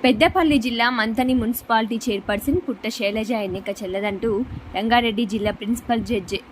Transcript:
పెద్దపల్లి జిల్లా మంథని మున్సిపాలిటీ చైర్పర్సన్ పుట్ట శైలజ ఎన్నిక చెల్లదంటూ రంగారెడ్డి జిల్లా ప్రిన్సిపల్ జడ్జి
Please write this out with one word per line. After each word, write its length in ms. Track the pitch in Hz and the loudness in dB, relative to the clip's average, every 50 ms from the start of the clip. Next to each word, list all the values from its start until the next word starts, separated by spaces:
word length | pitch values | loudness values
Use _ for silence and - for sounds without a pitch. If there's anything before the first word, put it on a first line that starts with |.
| - | 6
పెద్దపల్లి 520 | 254 247 208 302 359 - 381 339 311 294 277 220 | 4 6 6 4 4 6 4 4 4 4 4 2
జిల్లా 240 | 254 233 233 233 240 254 233 | 0 0 2 2 2 2 2
మంథని 340 | 214 220 226 240 254 254 254 254 | 0 0 0 0 2 2 2 2
మున్సిపాలిటీ 560 | 226 220 240 - - - 233 226 226 208 233 220 - | 2 0 -2 -4 -2 0 2 2 2 0 -2 -4 -2
చైర్పర్సన్ 540 | 247 208 196 196 - 208 202 - 285 285 359 - | -2 -2 -2 -2 -2 -2 -2 0 0 0 0 0
పుట్ట 220 | - 240 - - - - - | -2 -6 -4 -4 -8 -4 -2
శైలజ 340 | 226 202 208 220 220 208 247 220 208 190 | -2 -2 -2 -2 -2 -2 -2 -2 -2 -2
ఎన్నిక 220 | 180 190 190 - 202 - | -4 -6 -6 -6 -8 -6
చెల్లదంటూ 500 | 214 180 185 196 202 208 202 190 226 226 214 202 254 - - - - - - 185 | -6 -6 -4 -2 -2 -2 -4 -2 -2 0 0 0 -2 -4 -6 -12 -12 -6 -6 -2
రంగారెడ్డి 480 | 214 226 233 240 240 233 214 202 240 196 202 | 0 2 2 4 4 2 0 0 -2 -2 -2
జిల్లా 200 | 220 202 208 202 - | -2 -2 -2 -2 -4
ప్రిన్సిపల్ 460 | - 202 240 226 - - 240 226 202 190 | -2 -4 -4 -4 0 -2 -2 -2 0 -2
జడ్జి 300 | 240 208 180 170 196 185 - - | -2 -4 -2 -4 -8 -8 -8 -10